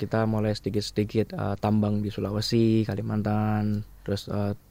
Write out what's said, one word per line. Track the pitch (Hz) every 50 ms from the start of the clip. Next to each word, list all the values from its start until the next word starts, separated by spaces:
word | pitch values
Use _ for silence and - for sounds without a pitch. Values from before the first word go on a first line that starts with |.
kita | 107 92 - 110 110
mulai | 110 110 107 107 107
sedikit-sedikit, | 104 - - 104 98 104 101 - - - 107 104 - 110 104 - 190
eh, | 175 104 98 101
tambang | - - 107 107 107 107 104 104 104
di | 104 101
Sulawesi, | 101 - 98 98 104 107 107 - 120 117 113 113 110 110
Kalimantan, | 107 104 101 107 110 110 107 107 101 107 107 107 107 107 107 104 104 107 104 104 107 - - -
terus, | - - 101 101 -
eh, | - 98 101 104 101 101 - - -